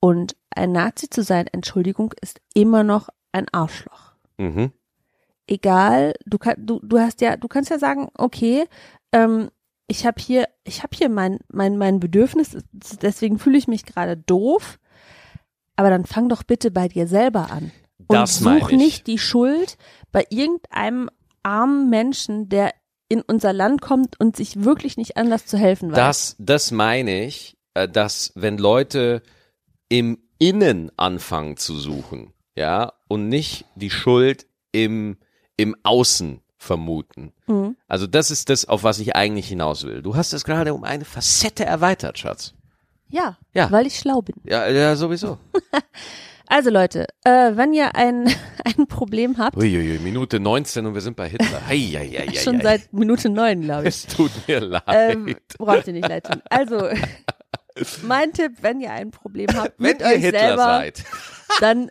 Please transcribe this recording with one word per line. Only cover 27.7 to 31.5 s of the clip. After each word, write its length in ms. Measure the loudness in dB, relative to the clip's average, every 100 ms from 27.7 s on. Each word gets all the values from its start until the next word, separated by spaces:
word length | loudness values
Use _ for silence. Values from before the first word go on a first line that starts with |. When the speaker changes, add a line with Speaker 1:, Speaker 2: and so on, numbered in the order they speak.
Speaker 2:
äh, 140 | -2 0
dass 440 | 0 0 -2 -8 -4
wenn 200 | -4 0
Leute 640 | 4 4 2 0 0 -2 -6 _ _ _ _ _ _
im 300 | 0 2 -2 _ _
Innen 540 | 2 4 2 2 -4 -4
anfangen 600 | -2 -2 -6 -6 -6